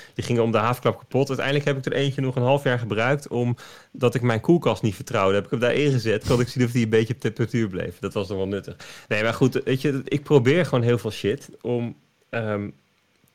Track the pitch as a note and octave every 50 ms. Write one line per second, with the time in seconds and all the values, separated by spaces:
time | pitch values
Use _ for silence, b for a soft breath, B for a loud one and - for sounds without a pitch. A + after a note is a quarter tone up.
0 | b b b - - - B2 A#2 A2+ A#2 A2 A2 G#2+ A#2 B2+ - - A#2 G#2 -
1 | - _ - B2+ C#3 C3+ C3+ A#2+ - C3 C#3+ D3 C#3+ D3 C#3+ C3 C3 - - C3+
2 | C#3 C#3+ C3 C#3 C3+ C3 B2+ C3 B2 B2 C#3 C#3+ - C3+ B2 A#2 A2+ G#2+ G#2 G#2
3 | A2+ B2+ C#3+ C#3+ D3 - - A#2+ B2 B2 A#2+ - - - - - - _ _ -
4 | B2+ A#2+ - B2+ A#2+ B2 A2+ G#2+ - - E3+ E3+ - B2+ G#2+ - - A2+ F#2+ -
5 | - - - A2 G2 G2 G2 G2+ G2+ - - A#2 A#2 A#2+ A#2 B2+ D3 D3 C3+ B2
6 | G#2+ A2+ G2+ G#2+ - - C3 A#2+ B2 A#2+ - B2+ B2 A#2+ A#2+ B2+ A2+ A2 A2 A2+
7 | A#2 - B2+ - - A#2 G#2 - A#2+ - - A#2+ A2+ G2+ F#2 F2 E2+ E2+ F2+ -
8 | - G2 - A2 G2 F2+ G#2 F#2+ F#2+ F#2+ G2+ G2 F#2 - F2+ B B B B B
9 | B B A2+ G#2 G#2+ A2+ A2 - C#3 B2+ B2+ B2 - - C3+ C3 - D#3 C3+ C3+
10 | C3 - - C#3+ - - D#3 C#3 A#2 B2+ C#3+ F3+ E3+ - - B2+ A#2 A#2+ A#2+ A2+
11 | - A2 - - - G2 A2+ D3 - - - - _ A2 B2 A#2+ A#2+ A#2 - -
12 | _ _ _ _ _ _ - A#2 A2 G#2+ G#2 G2+ G2+ G2+ - - _ _ _ _
13 | _ _ _ _ _ _ _